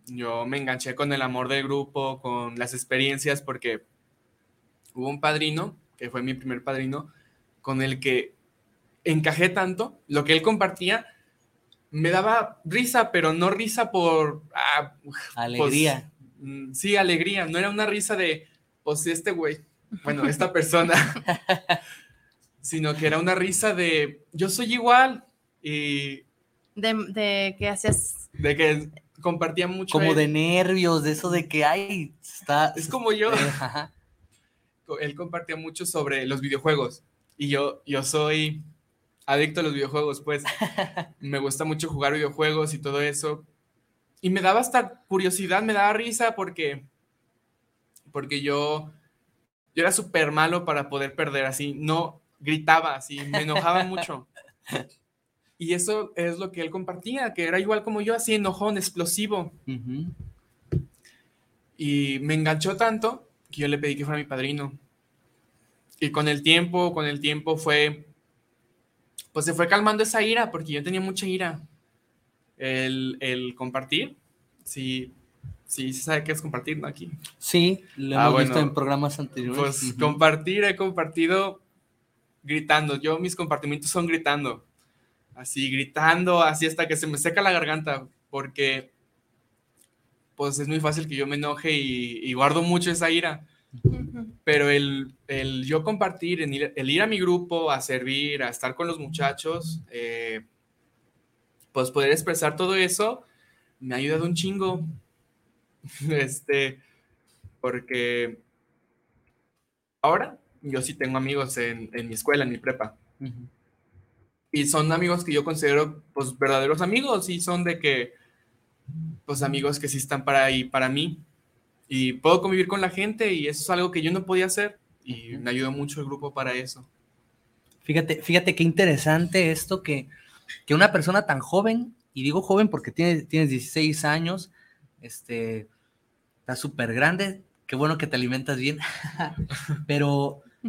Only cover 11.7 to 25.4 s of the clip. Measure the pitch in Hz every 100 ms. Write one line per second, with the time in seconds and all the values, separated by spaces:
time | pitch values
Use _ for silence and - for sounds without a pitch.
11.7 | _ _ 151 165 185 208 226 - - 156
12.7 | 220 247 247 220 180 160 165 180 196 220
13.7 | 226 226 190 170 160 151 147 - - 127
14.7 | 147 143 - 143 - - 120 120 123 143
15.7 | 143 156 135 - - - - 139 139 131
16.7 | 131 202 202 185 165 175 196 160 170 202
17.7 | 202 214 208 202 196 170 156 - _ _
18.7 | _ 147 151 160 165 202 170 156 151 -
19.7 | _ _ 202 143 143 143 147 180 170 160
20.7 | 170 170 156 147 - - 165 - 180 -
21.7 | 170 - - - _ _ _ _ _ -
22.7 | 160 151 151 151 160 175 180 190 185 214
23.7 | 180 170 156 147 - _ 160 185 247 226
24.7 | 240 240 247 262 - - _